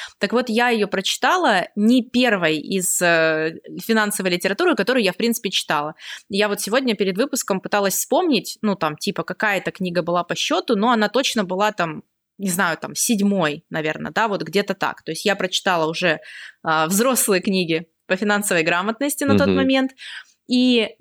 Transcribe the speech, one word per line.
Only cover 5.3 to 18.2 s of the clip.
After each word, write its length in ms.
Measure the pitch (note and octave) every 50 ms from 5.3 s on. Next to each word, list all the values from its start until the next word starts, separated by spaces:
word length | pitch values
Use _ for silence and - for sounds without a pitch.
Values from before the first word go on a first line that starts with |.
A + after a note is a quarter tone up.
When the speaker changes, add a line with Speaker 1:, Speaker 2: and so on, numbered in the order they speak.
| A3 - - G3
Speaker 1:
читала. 460 | - - - - D#3+ D3 D3 D3+ D#3+ _ - - - - _ -
Я 180 | G3 G3 G#3
вот 140 | G#3 G3+ G3
сегодня 320 | - G3 A3 C4+ C4+ B3 G#3
перед 220 | - G3 F#3+ F3+
выпуском 420 | G3 C4+ D#4 C#4+ - - - G3 F#3
пыталась 340 | - - - G#3 G3+ F#3+ F#3+
вспомнить, 640 | - - - B3+ E4 F#4 E4 B3+ F#3 - - - -
ну, 140 | - G#3 F#3+
там, 200 | - E3 D3+ D3+
типа, 280 | - - G3+ - - D#3
какая-то 480 | - F3+ - A3 G#3 G3 F3+ - E3
книга 320 | - - F#3 F3+ E3+ F3+ D#3+
была 200 | E3+ F3 F3 E3+
по 120 | - E3+
счету, 400 | - - - D4+ F#4 - - A#3
но 160 | G3 G#3+ B3
она 180 | A#3+ A3 G#3+ G#3
точно 360 | - B3+ C4+ - - A3+ F#3+
была 260 | F3 F#3 F#3+ G#3 G#3+
там, 320 | G#3 - E3+ D#3+ D3+ - - _ _ _ _ _ _
не 140 | - G3 F#3+
знаю, 260 | E3+ G3 F#3+ E3+ D#3
там, 160 | - - - D3
седьмой, 680 | - - - A#3 G3 G3+ G3+ G3+ F#3+ D#3+ D3 C#3+ D#3+ _ -
наверное, 400 | E3+ D#3+ D3+ D#3 D3+ - - -
да, 160 | D#3 G3+ A3
вот 160 | G#3+ G3+ D#3+ D#3+
где-то 320 | D#3+ D#3 G3 G3 G3 F#3+
так. 260 | - D#3 C3+ - -
То 120 | - - D#3+
есть 120 | - -
я 100 | G3+ G3
прочитала 540 | G3 F#3 F#3 - - - G3 F3+ E3 D#3 D#3+
уже, 300 | E3+ E3 F3+ E3+ D3+ D#3 - - - - - - - _
а, 240 | - E3 D#3 D#3 D#3+
взрослые 560 | D#3+ G3 G3 A#3+ C4+ B3 - - A3+ G3 F3
книги 460 | - G#3 F#3+ F#3 F3 D#3+ D#3+ D#3+ E3+ _ _ _ _
по 120 | - -
финансовой 440 | F#3+